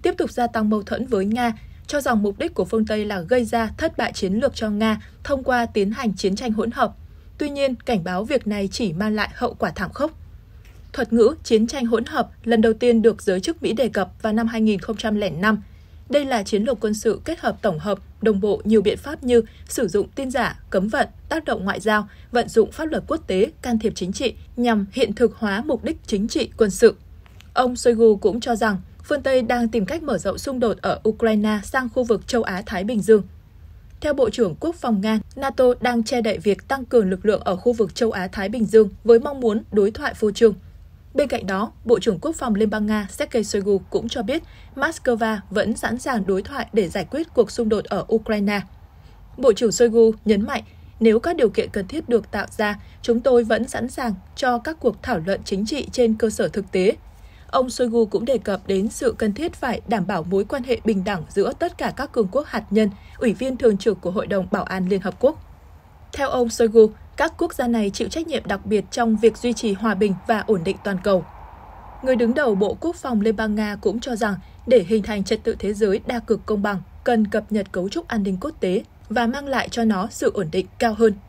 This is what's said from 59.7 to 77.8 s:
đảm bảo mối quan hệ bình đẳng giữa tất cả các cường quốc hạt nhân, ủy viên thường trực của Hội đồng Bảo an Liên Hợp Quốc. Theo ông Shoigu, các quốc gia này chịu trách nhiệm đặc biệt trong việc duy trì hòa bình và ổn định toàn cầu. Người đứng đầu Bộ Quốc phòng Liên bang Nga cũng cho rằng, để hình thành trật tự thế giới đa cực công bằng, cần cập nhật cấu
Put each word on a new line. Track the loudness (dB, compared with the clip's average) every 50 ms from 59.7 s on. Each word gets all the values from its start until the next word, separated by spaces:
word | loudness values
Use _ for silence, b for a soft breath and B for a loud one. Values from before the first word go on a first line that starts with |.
| -4 -6 -4 -2
đảm | -2 -2 0
bảo | -2 -2 -4 -2 0
mối | 0 -2 0
quan | 0 -4 -6 -2
hệ | -2 -4 -2 0
bình | 0 0 0 0
đẳng | -2 -4 -4 -6 -6
giữa | -2 0 0 0 0 -2
tất | -4 -4 -4 -4
cả | -6 -6 -4
các | -4 -8 -4 0
cường | -2 -2 0 0
quốc | -2 -4
hạt | -2 -6 -8 -6 0
nhân, | 2 2 2 2 0 B B B B B
ủy | 0 0 0
viên | 0 -2 -4 -4
thường | 2 2 2 2
trực | 4 0 0 -2 0
của | -4 -4
Hội | -4 -4 -2
đồng | -2 -2 -2 0 -2
Bảo | -2 -4 -2
an | -4 -4 -4 -2 0
Liên | 0 -2
Hợp | -2 -6 -6 2
Quốc. | 2 2 2 0 -12 -20 -20 -20 -20 -20 -20 -20 -20 -20 -20 -20 -20 -16 -6
Theo | -4 -2 -2
ông | 0 0 0 -2
Shoigu, | 2 2 2 4 8 8 6 6 4 B B B B
các | -2 -2 -2 0 -2
quốc | -4 -4 -2
gia | -2 -2
này | 0 2 0 0 -2
chịu | -2 -4 -6 -4
trách | -4 -6 -6
nhiệm | -4 -4 -6 -4
đặc | -4 -6 -6 -2
biệt | -2 -2 -2 -2 -2
trong | -2 -2 0 2 2
việc | 4 4 4 4
duy | 4 -4 -4 -4
trì | -2 -2 -4 -4
hòa | 0 0 -2 0
bình | 2 2 0 0 -2 0
và | -2 -2 -2 2
ổn | 0 0 0 0
định | -4 -4 -4 -4
toàn | -4 -4 -2 0
cầu. | 2 2 2 0 -2 -16 -20 -20 -20 -20 -20 -20 -20 -20 -20 -20 -20 -20 -8 -2
Người | 0 2
đứng | 2 2 2 2
đầu | 2 2 2 2
Bộ | 2 0 0 -2 -2
Quốc | -4 -6 -6
phòng | -4 -6 -2 -2 0
Liên | 2 2 0
bang | 0 -2 -2 -2
Nga | -2 -2 -4 -4 -4
cũng | -4 -2 -2 -2
cho | -6 -6 -4
rằng, | -2 -2 -2 -2 -4 B B B B B
để | 4 4 4 4 4
hình | 0 0 0
thành | -2 -4 -4 -2
trật | -2 -2 -2 -2
tự | -4 -4 -4
thế | -4 -6 -2
giới | 0 0 0 0 0 -2
đa | -4 -6 -6
cực | -2 -2 -2 -2 0
công | -2 -2 0 0
bằng, | -2 -2 -4 -8 -10 -20 -6 0
cần | 2 2 2 2
cập | 2 0 -4 -2 0 -2
nhật | -2 -2 -2 -4
cấu | -4